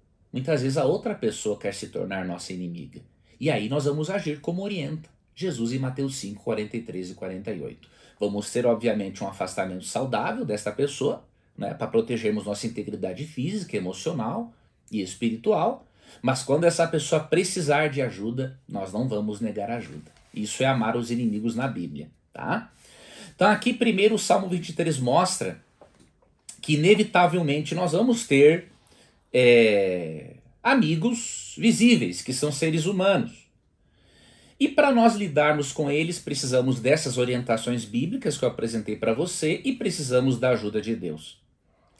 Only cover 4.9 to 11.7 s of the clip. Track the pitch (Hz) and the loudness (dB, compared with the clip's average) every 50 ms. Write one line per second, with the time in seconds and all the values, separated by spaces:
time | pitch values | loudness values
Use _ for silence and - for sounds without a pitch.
4.9 | 156 156 - - _ _ _ _ _ - - 175 143 117 117 117 127 135 135 127 | -8 -10 -12 -16 _ _ _ _ _ -8 -6 -6 -4 -4 -4 -2 -2 -2 -4 -4
5.9 | 131 139 139 135 135 - 98 98 104 - - 120 110 107 107 104 - 113 - - | -4 -4 -4 -4 -6 -8 -10 -10 -12 -8 -6 -4 -4 -4 -4 -6 -8 -10 -10 -8
6.9 | - 92 90 90 92 - 98 92 92 95 104 113 104 82 69 - 57 - _ _ | -10 -10 -10 -10 -12 -12 -10 -10 -10 -8 -8 -8 -8 -8 -10 -12 -14 -16 _ _
7.9 | _ _ - - _ - 104 101 101 104 104 - - 123 120 120 117 107 117 117 | _ _ -20 -20 _ -4 -2 -2 -2 -4 -4 -2 -2 2 2 2 2 2 2 0
8.9 | 104 104 98 98 98 - 104 98 95 - 95 92 - - 95 95 90 92 - - | 0 0 -2 -6 -8 -8 -8 -8 -6 -6 -6 -6 -4 -4 -4 -4 -6 -8 -8 -6
9.9 | - 113 135 131 120 107 127 185 220 262 233 - 104 101 - - - - 139 139 | -4 -4 -2 -2 -2 -2 -2 -4 -4 -4 -4 -4 -4 -4 -4 -6 -4 -2 -2 -2
10.9 | - - - - - - - _ _ _ _ _ _ - 101 110 | -2 -2 -2 -2 -2 -4 -8 _ _ _ _ _ _ -10 -8 -8